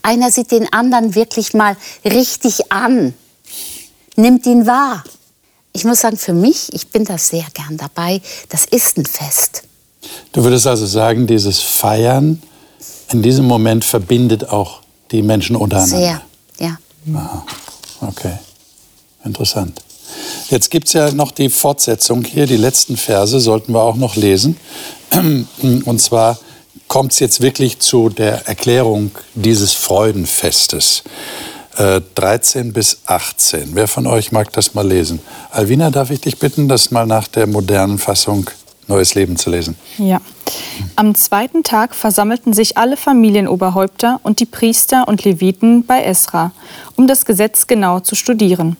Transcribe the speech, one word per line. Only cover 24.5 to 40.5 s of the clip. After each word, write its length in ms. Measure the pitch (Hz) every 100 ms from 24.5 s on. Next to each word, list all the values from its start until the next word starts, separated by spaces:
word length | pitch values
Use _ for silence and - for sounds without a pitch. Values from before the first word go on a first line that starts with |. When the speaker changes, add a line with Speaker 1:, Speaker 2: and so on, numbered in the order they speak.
| 165 - - - - -
Speaker 2:
<clears throat> 0 |
Und 880 | 185 165 139 113 - 135 123 - 117
zwar 380 | - 117 113 117 - - _ - _
kommt's 300 | 135 135 -
jetzt 220 | - -
wirklich 380 | 127 127 131 -
zu 300 | - 123 113
der 360 | 104 107 110 -
Erklärung 640 | 104 - 123 117 104 104 - -
dieses 380 | 117 107 107 101
Freudenfestes. 1300 | - - 95 110 98 82 - 85 - - 76 - - - - - - - - - -
Äh, 260 | 98 95 90
dreizehn 580 | - 92 117 - 135 117
bis 260 | 110 101 - -
achtzehn. 640 | 90 - - - 80 71
Wer 160 | 87 107
von 180 | - 127
euch 240 | 117 104
mag 220 | 110 104
das 220 | - -
mal 120 | 104 98
lesen? 340 | 92 82 82 - - -
Alvina, 400 | 113 104 131 160
darf 200 | 139 127
ich 100 | 143
dich 180 | 151 -
bitten, 300 | 147 - 143
das 220 | 123 -
mal 140 | 120 113
nach 200 | 110 104
der 200 | - 107
modernen 520 | 104 95 101 98 101
Fassung 500 | - 95 - 104 95 - - _ -
Neues 280 | 101 92
Leben 220 | 101 92 85
zu 120 | -
lesen? 260 | 87 82 82 - -
Speaker 3:
Ja. 220 | 196 185 - - -